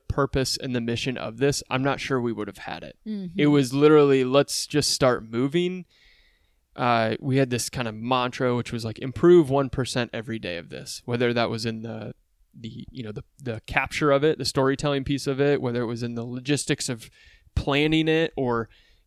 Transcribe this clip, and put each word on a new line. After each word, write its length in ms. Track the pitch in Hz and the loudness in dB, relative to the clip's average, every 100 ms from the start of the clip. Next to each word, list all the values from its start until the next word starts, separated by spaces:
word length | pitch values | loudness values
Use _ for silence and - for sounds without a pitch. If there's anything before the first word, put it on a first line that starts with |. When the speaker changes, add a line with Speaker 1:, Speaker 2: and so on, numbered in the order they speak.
| - | -2
Speaker 1:
purpose 500 | - 139 139 131 - | -2 0 0 -2 -2
and 180 | 143 123 | -4 -2
the 60 | |
mission 360 | 117 117 139 127 | -2 -2 -4 -4
of 200 | - 113 | -6 0
this?" 260 | 135 139 - | 0 0 -2
I'm 120 | 127 | -2
not 160 | 135 135 | 0 -2
sure 220 | - 131 | -2 -2
we 120 | 120 | -2
would 140 | 104 104 | -4 -8
have 120 | - | -10
had 240 | - - | -12 -12
it. 140 | - - 220 | -12 -16 -10
Speaker 2:
Mm-hmm. 320 | 208 185 170 | -10 -6 0
Speaker 1:
It 80 | 147 | 4
was 260 | 147 127 | 4 4
literally, 500 | 135 147 151 143 135 | 6 8 8 8 6
"Let's 440 | 127 135 139 - - | 4 4 2 0 -4
just 240 | 151 139 | -2 0
start 360 | - 131 123 110 | 2 2 2 -2
moving." 580 | 117 139 165 180 185 175 _ _ _ _ _ _ _ _ - | -2 0 0 -2 -4 -12 _ _ _ _ _ _ _ _ -4
Uh, 400 | 127 117 113 110 | 0 2 2 -2
we 180 | 143 131 | 0 2
had 120 | 135 | 2
this 200 | 123 - | 0 -4
kind 180 | - 117 | -6 -6
of 80 | 107 | -6
mantra, 600 | 117 127 123 - 127 123 | -2 0 0 -2 0 0
which 160 | 117 | -2
was, 140 | 120 113 | -6 -6
like, 140 | 107 | -8
"Improve 500 | 131 - 170 175 143 | -8 -2 4 4 4
one 200 | 139 135 | 2 0
percent 420 | - 123 135 117 | -2 -4 -4 -4
every 240 | - 110 110 | -6 -8 -8
day 200 | 101 87 | -6 -8
of 120 | - | -10
this," 320 | - 80 - - | -14 -14 -12 -6
whether 280 | 120 120 | 0 0
that 160 | 120 117 | 2 0
was 160 | 117 113 | -2 -6
in 160 | 110 | -6
the, 320 | 113 110 110 - _ _ _ - | -8 -10 -12 -14 _ _ _ -16
the, 300 | 110 120 - | -16 -14 -16
you 140 | - | -12
know, 80 | 110 | -12
the, 120 | 107 - - | -12 -14 -12
the 200 | - 110 - | -10 -8 -2
capture 440 | - 131 - 151 | 0 0 2 4
of 120 | 139 | 4
it, 140 | 151 - | 4 0
the 80 | 135 | -2
storytelling 580 | - 135 135 147 143 | 0 2 2 0 -2
piece 240 | 135 139 139 | -2 -4 -2
of 140 | 135 | 0
it, 200 | 143 143 | 2 2
whether 200 | 127 120 | 0 -2
it 40 | 113 | -4
was 160 | 117 | -4
in 140 | 120 117 | -6 -6
the 80 | |
logistics 640 | 120 123 127 147 - 147 - | -8 -6 -2 0 0 -2 -4
of 200 | 117 - _ - _ _ | -8 -12 _ -20 _ _
planning 540 | - - 139 151 160 160 | -4 0 2 4 2 2
it 240 | 160 165 - | 2 0 -2
or 340 | 127 117 110 _ _ _ | 0 0 -2 _ _ _